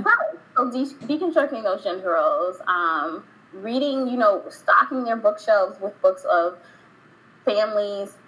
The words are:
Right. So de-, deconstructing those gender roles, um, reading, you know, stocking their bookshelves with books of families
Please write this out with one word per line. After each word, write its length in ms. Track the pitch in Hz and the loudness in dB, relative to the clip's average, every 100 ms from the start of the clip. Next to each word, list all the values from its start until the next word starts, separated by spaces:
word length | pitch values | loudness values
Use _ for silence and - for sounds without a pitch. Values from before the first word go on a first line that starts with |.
Right. 380 | 392 523 640 - - - | 2 2 0 -8 -6 -2
So 140 | 262 | -2
de-, 140 | 247 269 - 226 | -2 -4 -6 -4
deconstructing 580 | 302 359 330 285 233 | -2 0 2 0 -2
those 200 | 208 185 | -2 -2
gender 260 | 196 185 185 | -4 -4 -2
roles, 460 | 165 156 151 180 - - | 0 2 0 -2 -4 -4
um, 560 | 180 165 160 156 165 - - _ | 0 0 -2 -4 -8 -14 -20 _
reading, 540 | 190 208 254 285 269 254 | -12 -6 -2 0 0 -2
you 100 | 247 | 2
know, 260 | 214 190 - | 2 2 -4
stocking 540 | - - - - 262 | -6 2 4 2 -2
their 120 | 233 226 | -4 0
bookshelves 640 | 208 208 - 208 185 - | 0 0 2 2 2 -2
with 200 | 196 - | -10 0
books 240 | 190 185 - | 0 2 0
of 280 | 175 175 175 - - - _ - _ _ _ - | 2 0 -4 -16 -20 -20 _ -20 _ _ _ -2
families 680 | 208 214 208 202 202 202 - | 0 0 0 -2 -4 -10 -12